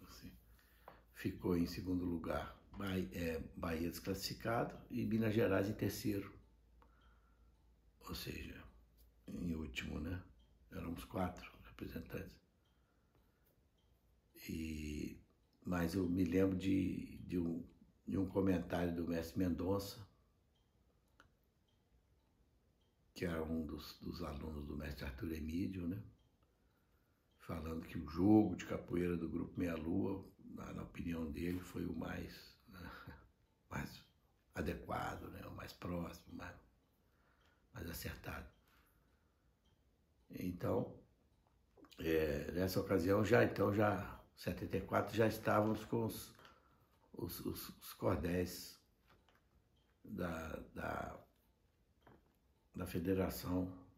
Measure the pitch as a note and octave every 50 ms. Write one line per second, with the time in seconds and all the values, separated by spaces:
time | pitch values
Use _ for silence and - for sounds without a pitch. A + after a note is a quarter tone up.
0 | - - - - - F#2+ - - - - - - - - - - - - - -
1 | - - - - - - - - - F#2 F2+ E2+ F2 F2 - - - F#2 F#2 F2+
2 | F2 F2+ F2 E2 D#2+ - D2+ D2 - - - - - - - G2+ G2+ G2 F#2+ F#2
3 | F2+ - - F#2 E2+ E2 D#2+ D#2 - - - - F2+ F2 E2 D#2+ E2+ E2+ E2+ -
4 | - - F#2+ F#2 - - - - - B2 A2+ A#2+ - - - - - - - -
5 | A2 G#2+ G#2+ A2 A2+ A2+ G2+ A2+ A2+ - G2 F#2+ G2 G2+ G#2 - - G2+ F#2+ -
6 | - A2 G#2 G2+ G2 - - - - - - _ _ _ - - - - - -
7 | - - - - - _ - _ - - - _ _ - - _ _ - _ _
8 | - - - - - - - - - - - - - - - - - - - -
9 | - - _ - - - - - E2+ F2 E2 D#2 D#2 D2 - - - D#2 D2+ D2+
10 | D2+ E2+ F#2 F#2 - - - - - _ - - - - - F#2+ E2+ E2+ E2+ F2
11 | - - - - F#2 F2+ - - - - - - - - - - - - - -
12 | - - - - - - - - _ _ _ _ _ _ _ _ _ _ _ _
13 | _ _ _ _ _ _ _ _ _ _ _ _ _ _ _ _ _ _ _ _
14 | _ _ _ _ _ _ _ - - - F2 D#2+ D#2+ D#2+ D#2 D2+ D2+ D2+ D2 D2
15 | D2+ - - - - _ _ _ _ _ _ _ - - F2+ F2 E2+ E2+ E2+ G2
16 | F#2 F2 F2 F#2 F#2 D#2+ E2 F#2 F#2+ F#2+ F#2+ F2+ F2 F#2+ F#2+ F#2+ F#2 - E2 -
17 | - - - - - F2 F2 F2+ E2+ E2+ E2+ E2 E2+ - - - - - _ _
18 | _ - G2+ G2 F#2+ F#2 - G2 F#2+ F#2+ F#2 E2+ F2 - F2+ F2+ F2 F2 E2+ E2+
19 | E2 E2 F2 E2 E2 - - F#2 F#2+ F2+ E2 - E2+ F2+ G2 G2 G2 - - -
20 | - - - _ _ _ _ _ _ _ _ _ _ _ _ _ _ _ _ _
21 | _ _ _ - - - _ _ _ _ _ _ _ _ _ _ _ _ _ _
22 | _ _ _ _ _ _ _ _ _ _ _ _ _ _ _ _ _ _ _ _
23 | _ _ _ - F2+ E2+ E2 E2 D#2 D#2 D#2+ E2 D#2 D2 D2+ D2+ - - - -
24 | - E2+ - - F2 D2+ D2 D2 D2+ D#2 D#2 D2 D2 D2 D2+ D2+ D2+ D2 D2 -
25 | C#2+ C#2+ - - - E2 D#2+ D2+ D2+ D#2 D#2+ F2 G2+ G2+ F#2+ F#2+ E2+ E2+ F#2 A2
26 | - - - - _ _ _ _ _ _ _ _ _ _ _ _ _ _ _ _
27 | _ _ _ _ _ _ _ _ - - E2+ E2 D#2 D#2+ D#2+ E2 - - - F2
28 | D#2 C#2+ D#2 E2+ F2+ G2+ G#2+ G#2+ G#2 F#2 F2 - - - - - - - - F2
29 | F2+ F2 F2 E2 E2 D#2 D#2+ E2+ E2 E2 - - F#2 F2 E2 D#2+ D#2 D#2+ F2+ G2
30 | G2+ - - F#2+ - - - - - - - - - - - F2 E2+ - - -
31 | - E2+ E2+ E2 E2 D#2 D2 D#2 E2 F2 F2+ F2+ F2+ - - E2+ E2+ E2+ - -
32 | - F2 F2 F2 F2 F2 - - - - - - _ - - F2+ E2+ - - -
33 | - - - - - - _ _ _ _ _ _ _ _ - - - - - -
34 | - - _ _ _ _ _ _ _ _ _ - - - - - - - - -
35 | - - - - - - F2 F#2 F#2 F2+ F#2 F#2 F#2 - - - - F2 F2 F2
36 | E2+ E2+ E2+ - - - F2 E2+ E2+ F2 F2 - - - _ _ _ _ _ _
37 | _ _ _ _ _ _ _ _ _ _ _ _ _ _ - - E2+ E2+ E2+ -
38 | - - - - - - D2+ - - - - _ _ _ _ - - _ _ _
39 | _ _ _ _ _ _ _ _ _ _ _ _ _ _ _ _ _ _ _ _
40 | _ _ _ _ _ _ - - - F2+ F2+ F2+ - - G2+ - - - - -
41 | - - _ _ _ _ _ _ _ _ _ _ _ _ _ - - - - -
42 | - E2 D#2+ D#2+ D#2 D2+ C#2+ C#2+ D2 - D#2+ E2+ F#2 F#2+ - G2+ - - G2+ F#2
43 | E2 F#2 G2 G#2 A2 F#2+ A2+ A#2 A#2 A2 - - G2+ G#2 G2+ G#2 A2 G#2 G2+ F#2+
44 | G2 - - - - - _ - - - F2+ - G#2+ - - G2+ F#2+ - A2+ A2
45 | G#2+ - - - A#2 A2 G#2+ - - - G#2+ G#2+ G#2+ A2 A2 G#2+ - - - A#2
46 | A2+ A2 - - - - - - - - - - _ _ _ _ _ _ _ _
47 | _ _ - - - F2 - - - - - - - - - - - - - -
48 | - G#2+ F#2+ - - E2+ F2 F2+ F2+ F2+ - - - - - - _ _ _ _
49 | _ _ - - _ _ _ _ _ _ _ _ _ _ _ _ _ _ _ _
50 | - - A2 F#2+ F2+ F2 E2+ D#2+ D#2+ D#2+ - - - - - - - - - -
51 | - - - - - - _ _ _ _ _ _ _ _ _ _ _ _ _ _
52 | _ - - - _ _ _ _ _ _ _ _ _ _ - F2+ F2+ F2 - F#2
53 | E2+ F#2 F#2+ F#2+ F#2 E2 - - - F2+ F2+ F#2 F2+ F#2 - - - - -